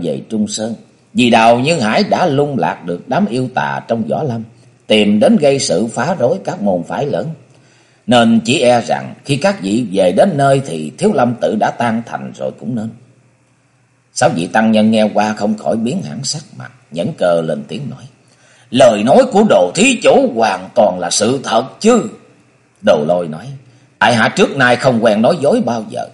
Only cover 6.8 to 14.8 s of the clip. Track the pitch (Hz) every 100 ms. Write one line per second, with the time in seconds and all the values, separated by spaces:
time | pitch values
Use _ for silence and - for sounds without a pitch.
6.8 | 85 87 - 85 131 160 _ _ _ _
7.8 | _ _ - 120 117 113 110 147 123 120
8.8 | - - 67 - - 139 190 196 190 123
9.8 | 113 92 180 - 202 147 139 139 - 82
10.8 | 78 - 208 151 123 117 80 107 107 -
11.8 | 120 113 117 73 67 60 65 - - 123
12.8 | 107 - _ _ _ _ _ _ _ _
13.8 | _ _ _ - 156 82 90 110 110 107